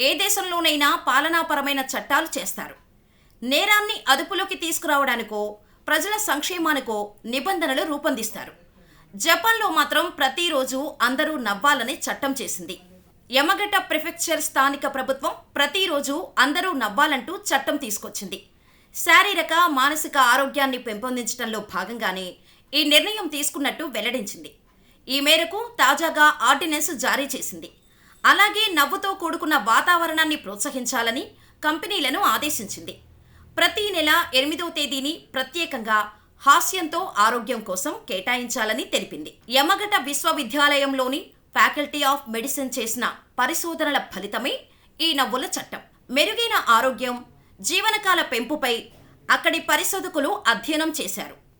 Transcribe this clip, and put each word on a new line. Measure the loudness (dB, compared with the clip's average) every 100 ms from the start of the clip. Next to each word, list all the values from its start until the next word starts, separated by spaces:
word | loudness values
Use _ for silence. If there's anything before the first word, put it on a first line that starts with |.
ఏ | 0
దేశంలోనైనా | 2 0 0 0 0 2 4 2 2
పాలనాపరమైన | 2 2 4 0 2 0 0 -2
చట్టాలు | -2 -6 0 0 0 -6
చేస్తారు. | -6 -8 -12 -14 _ _ _ _ _ -10
నేరాన్ని | 0 2 4 2 2 -4 2
అదుపులోకి | 2 2 -4 -4
తీసుకురావడానికో, | -4 -4 -4 0 2 2 0 -4 -6 -6 -8 _ _ -8
ప్రజల | -6 -4 -4
సంక్షేమానికో | -2 -2 -4 -4 -2 -2 -2 -6 -6 -10 -6
నిబంధనలు | -4 -2 -2 0 -2
రూపొందిస్తారు. | -2 -2 -2 -4 -6 -8 -16 -18 -20 _ -20 -20 _ -4
జపాన్లో | 2 2 4 2 2
మాత్రం | 0 2 2 0 0
ప్రతిరోజు | 0 0 -2 0 -2 -4 -6 0
అందరూ | 0 2 0 -2
నవ్వాలని | -4 0 2 2 0
చట్టం | -4 -6 -4 -2 -2
చేసింది. | -6 -8 -10 -14 -16 -20 _ _ -2
యమగట | 2 2 2 2 0 0
ప్రిఫెక్చర్ | -4 -4 -6 -2 -2
స్థానిక | 0 2 2 2 -4
ప్రభుత్వం | -4 -4 -2 -4 -6 -8 -2
ప్రతిరోజు | 0 2 0 0 -2 -4 -4 0
అందరూ | 2 2 0
నవ్వాలంటూ | -2 -2 2 2 2 -4 -8
చట్టం | -2 0 0 -4
తీసుకొచ్చింది. | -4 -8 -8 -10 -10 -12 _ _ _ _ _
శారీరక, | -4 6 6 6 2 2 4 4
మానసిక | 4 2 0 -2 4
ఆరోగ్యాన్ని | 6 6 2 0 0 0
పెంపొందించడంలో | -6 -6 -6 -6 -6 -6 -4 -6 -6
భాగంగానే | -8 -6 -4 -4 -4 -8 -12 _ _ -4
ఈ | 0
నిర్ణయం | 4 4 2 -4 -6
తీసుకున్నట్టు | -4 -6 -2 -4 -4
వెల్లడించింది. | -8 -4 -4 -4 -8 -12 -16 _ _ _ _ _ -4
ఈ | 0
మేరకు | 4 4 2 -4 -6 2
తాజాగా | 4 4 0 4 4 6
ఆర్డినెన్స్ | 4 4 2 -2 -2
జారీ | -2 0 0
చేసింది. | -2 -6 -8 -10 -16 _ _ _ _ _ 4
అలాగే | 6 6 4 0
నవ్వుతో | 2 2 2 -4
కూడుకున్న | -4 -4 -4 0 0
వాతావరణాన్ని | 4 4 6 4 2 2 0 0
ప్రోత్సహించాలని | -6 -6 -6 -4 -4 -2 0 -2 -6 -14 -20 -4
కంపెనీలను | -2 -2 -2 -2 0 2
ఆదేశించింది. | 2 2 0 -4 -6 -12 -12 -16 -20 -20 _ -20 -8 0
ప్రతి | 0 0 -2
నెల | 0 2 2 2
ఎనిమిదో | 0 0 -2 -6
తేదీని | -4 -4 -4 -4 -6 -8
ప్రత్యేకంగా | -8 -6 -4 -6 -6 0 0 0 -10 _ _
హాస్యంతో | 4 6 4 -2 -4 -4 -4 4
ఆరోగ్యం | 4 4 -2 -6
కోసం | -4 -6 -4 -6 -6
కేటాయించాలని | -6 -2 -2 -2 -4 -2 -2
తెలిపింది. | -2 -4 -4 -12 -14 -16 0
యమగట | 2 4 2 2 0
విశ్వవిద్యాలయంలోని | 0 -2 0 0 -2 2 4 4 2 0 0 -2 -8 _ _ 4
Faculty | 4 2 -4 0
of | 0 0 -2 -6
Medicine | -4 -4 -4 -4
చేసిన | -4 -2 -4 -6 _ -2
పరిశోధనల | 0 0 -4 -2 0 0
ఫలితమే | -4 -10 -8 -6 -4 -6 -10 _ _ -2
ఈ | 0
నవ్వుల | 2 0 0
చట్టం. | -4 -8 -8 -14 -16 _ -4
మెరుగైన | 0 0 0 0 0 4
ఆరోగ్యం, | 4 4 0 -6 -6 -10 -20 _ -8
జీవనకాల | -2 0 2 0 2 2
పెంపుపై | 2 -2 -2 -2 -2 -2 -6 -20 -20 -10 0
అక్కడి | 2 2 0
పరిశోధకులు | 0 0 2 -2 -2 -2 -2 0 0
అధ్యయనం | 0 0 -2 -2 -2
చేశారు. | -6 -8 -10 -14 _